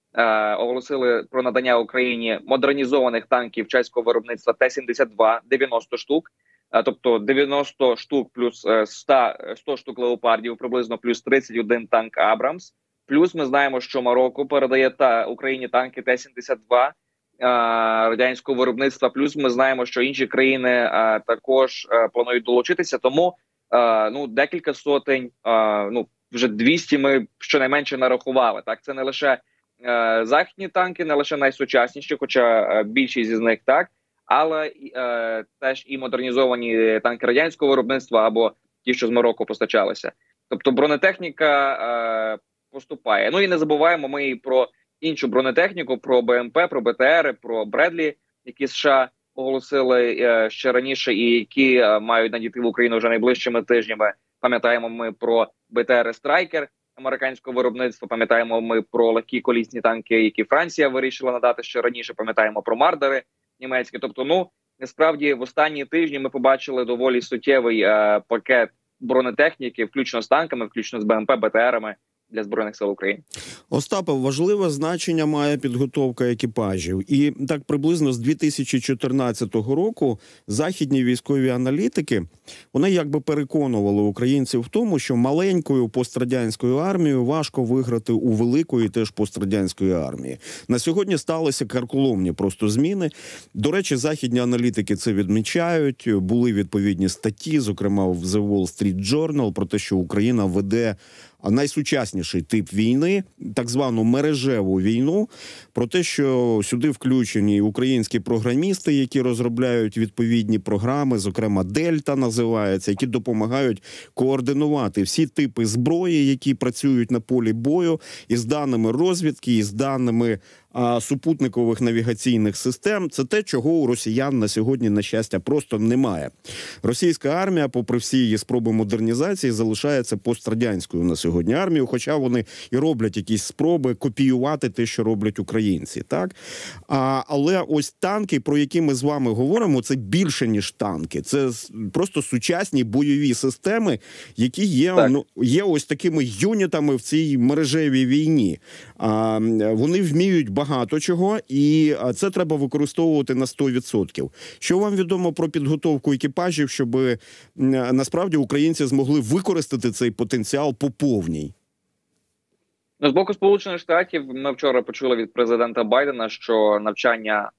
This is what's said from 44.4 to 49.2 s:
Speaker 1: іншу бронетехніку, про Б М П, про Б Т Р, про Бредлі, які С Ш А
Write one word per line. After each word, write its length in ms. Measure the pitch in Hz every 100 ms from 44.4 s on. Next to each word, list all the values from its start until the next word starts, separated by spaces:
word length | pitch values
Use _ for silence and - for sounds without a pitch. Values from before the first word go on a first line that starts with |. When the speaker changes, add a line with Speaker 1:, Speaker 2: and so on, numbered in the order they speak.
| 135 131 123 _ _ -
Speaker 1:
іншу 280 | 160 151 131
бронетехніку, 720 | 123 131 127 139 92 123 127
про 240 | - 127
Б 100 | 120
М 180 | 123 120
П, 180 | 165 175
про 120 | 139
Б 120 | 117
Т 120 | 117
Р, 300 | 131 165 151 117
про 220 | 117 113
Бредлі, 500 | 107 113 165 170 156 143 _ _
які 200 | 131 -
С 100 | 135
Ш 160 | - 151
А 180 | 135 127 _